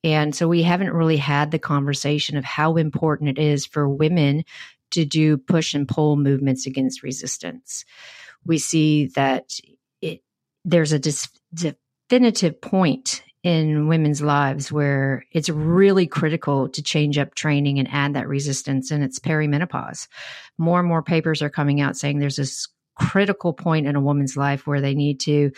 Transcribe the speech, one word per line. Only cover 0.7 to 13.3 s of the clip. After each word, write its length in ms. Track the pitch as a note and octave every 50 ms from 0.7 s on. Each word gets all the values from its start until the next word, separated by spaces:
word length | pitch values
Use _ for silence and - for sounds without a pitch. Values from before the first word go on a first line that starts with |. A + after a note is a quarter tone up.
| E3+ F3+ G3 - -
really 240 | E3+ E3 D#3+ D#3+
had 340 | D3 C#3 D3 D3 C#3+ D3 D3
the 80 | D#3+ D#3
conversation 760 | - - D3 C#3+ C#3 C#3+ C#3+ - - D3 D3+ D3 - - D3
of 80 | C#3+ C3
how 320 | - - - D3+ D#3+ D#3+
important 540 | E3 D#3 D#3 - - - D#3+ D3 - D3+ D3
it 80 | C3 C#3
is 260 | D#3 D3+ D3 C#3 -
for 240 | - - D3+ D3 C#3
women 560 | C#3 C#3 D#3 D#3 F3+ F3 D3 C#3 C#3 D#3 E3 _ - - - - _ _ _ _
to 120 | - F3 D#3+
do 320 | C#3+ - D#3+ D#3 D#3 D3+
push 380 | C#3 - - F#3 D#3+ D#3 - -
and 120 | D3 C#3+
pull 300 | C#3 - - D3+ D3+ D3
movements 500 | D3 C#3+ C#3 C#3 C3+ C#3 C#3 C3 C3 -
against 380 | C3+ C3 C3+ C3 C3 C3 - -
resistance. 800 | - C3+ - - - - - - F2 - - _ - - - - _ - - - - - - - - - _ _
We 120 | - E3
see 500 | D3+ - - - D#3+ D#3 D#3 D3+ D3+ C#3+ C3 -
that 440 | C#3 C#3 C3+ C3+ - - _ - - _ _ _ _ _ _ _ _
it, 200 | - D#3+ E3 - _ _ _ _ _ _ _ _ _
there's 300 | F3 F3 E3+ D#3 D3 D#3
a 60 | C#3+
dis-, 280 | C3 D#3 C#3+ - - - _ _ _ _ E3+
definitive 1080 | D#3+ F3 D#3 - _ _ _ _ _ _ _ B3 B3 B3 A#3 A3 - G3 E3 D3 _
point 600 | - - - F#3+ F#3 E3 - C4 - - - - - -